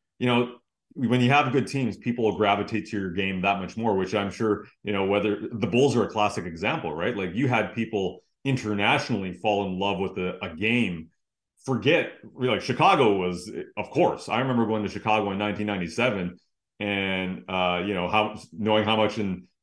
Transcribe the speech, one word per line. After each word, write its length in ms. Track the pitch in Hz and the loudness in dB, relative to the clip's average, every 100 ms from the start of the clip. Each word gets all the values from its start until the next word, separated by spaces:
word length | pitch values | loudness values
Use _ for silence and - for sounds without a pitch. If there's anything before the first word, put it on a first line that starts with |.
| _ - | _ -4
you 80 | 123 | 2
know, 260 | 120 120 - _ _ _ | 2 2 -4 _ _ _
when 260 | - 120 127 | -4 0 4
you 100 | 123 | 4
have 220 | 143 139 | 4 4
good 140 | 131 120 | 0 0
teams, 300 | 139 120 98 | -2 -2 -2
people 280 | - 120 | -4 0
will 120 | 110 92 | 0 2
gravitate 500 | 101 101 98 110 - | 2 2 0 -4 -4
to 60 | 107 | -6
your 140 | 95 | -4
game 320 | 87 98 92 | -4 -4 0
that 160 | 95 98 | 0 0
much 180 | 90 - | -2 -4
more, 200 | 113 98 | 0 0
which 180 | 90 | 0
I'm 160 | 107 101 | 0 -2
sure, 360 | - 113 101 - _ | -2 0 0 -4 _
you 80 | - | -4
know, 120 | 101 | 0
whether 440 | 95 104 104 101 107 | 2 2 2 -2 -4
the 140 | 113 95 | -4 0
Bulls 300 | 117 139 120 | 4 4 4
are 80 | |
a 40 | 95 | 0
classic 380 | 110 104 107 87 | 2 0 0 -8
example, 480 | 82 101 156 85 | -4 -4 -2 -4
right? 220 | 76 95 101 | -2 -2 -2
Like, 180 | 92 | -4
you 140 | 95 135 | -2 0
had 260 | 120 107 | 2 0
people 460 | - 113 104 92 - _ _ | -4 -4 -2 -4 -6 _ _
internationally 880 | 135 131 107 104 107 139 - 110 95 | -4 -2 -2 0 2 2 0 -4 -4
fall 340 | 85 107 101 98 | -4 0 0 0
in 140 | 92 | -2
love 180 | 98 95 | -2 0
with 180 | 95 95 | -4 -4
a, 220 | 90 90 | -6 -4
a 140 | 92 | -10
game. 540 | 80 110 120 107 85 80 _ _ _ _ _ - | -4 0 2 0 -4 -12 _ _ _ _ _ -4
Forget, 460 | 120 101 160 123 - - | -2 2 2 2 -8 -18
like, 280 | - 127 104 | -4 -2 0
Chicago 560 | - - 170 185 120 98 | -2 2 4 6 6 4
was, 340 | 90 87 104 - - - | 0 -4 -8 -10 -10 -8
of 140 | - | -4
course, 400 | 135 131 - - | 2 2 2 -2
I 100 | 110 | -2
remember 240 | 131 120 | 2 2
going 180 | 107 107 | 2 0
to 60 | 101 | -2
Chicago 420 | 101 110 107 101 | -4 0 2 2
in 60 | 98 | 0
nineteen 300 | 104 98 104 | -2 -2 -2
ninety-seven 720 | 101 87 - 123 101 90 - _ _ _ - | -2 -4 0 0 0 -4 -8 _ _ _ -6
and, 640 | 104 101 95 95 92 92 - | -2 0 0 -2 -4 -6 -4
uh, 360 | 92 90 90 | 0 2 0
you 80 | 95 | 0
know, 160 | 95 87 | -2 0
how, 320 | 107 107 107 - | 2 0 -2 -14
knowing 340 | - 104 110 | -4 2 2
how 120 | 107 110 | 4 2
much 220 | 107 113 | 2 0
in, 280 | 101 90 - _ | -4 -4 -10 _